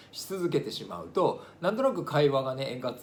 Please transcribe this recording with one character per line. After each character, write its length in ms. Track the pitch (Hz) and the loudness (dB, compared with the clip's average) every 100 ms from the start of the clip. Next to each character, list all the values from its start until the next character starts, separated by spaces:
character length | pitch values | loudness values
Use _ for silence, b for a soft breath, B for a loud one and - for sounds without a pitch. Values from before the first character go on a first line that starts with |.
| B | B
し 140 | - - | -14 -8
続 240 | 190 170 | -2 0
け 120 | 165 | 0
て 100 | 107 | -2
し 140 | - 98 | -6 -8
ま 180 | 87 | -10
う 60 | 80 | -4
と、 360 | 190 156 - B B | 2 2 2 B B
な 80 | 180 | 0
ん 80 | 220 | 2
と 60 | |
な 80 | 269 | 2
く 140 | 180 143 | 0 0
会 240 | 147 143 | 4 4
話 120 | 135 | 4
が 140 | 131 131 | 0 -4
ね、 160 | 135 | -6
円 100 | 127 | -4
滑 160 | 127 117 | -6 -6